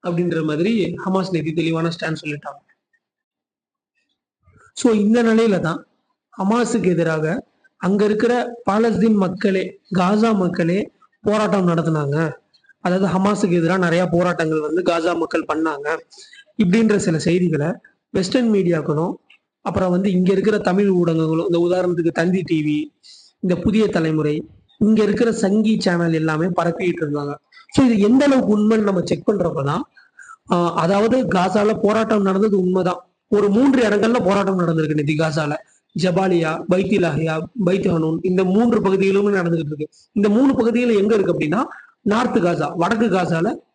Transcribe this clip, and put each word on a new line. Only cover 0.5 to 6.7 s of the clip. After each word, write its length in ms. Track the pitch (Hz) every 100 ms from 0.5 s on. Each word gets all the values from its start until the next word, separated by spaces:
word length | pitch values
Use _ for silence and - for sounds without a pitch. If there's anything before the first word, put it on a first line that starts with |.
| 151 180 226 175 175 -
ஹமாஸ் 260 | 190 185
நேத்தி 200 | 165 156
தெளிவான 360 | 160 160 165 165
ஸ்டாண்ட் 320 | 165 160 156
சொல்லிட்டாங்க. 360 | 151 147 147 139 _ _ _ _ _ _ _ _ _ _ _ _ _ _ _ _ _ _ _ _ _
So, 180 | - 247
இந்த 300 | 214 202 233
நிலையில 380 | 226 220 226 190
தான் 260 | 160 165 - _ _ _ _ -
ஹமாஸுக்கு 480 | 196 233 233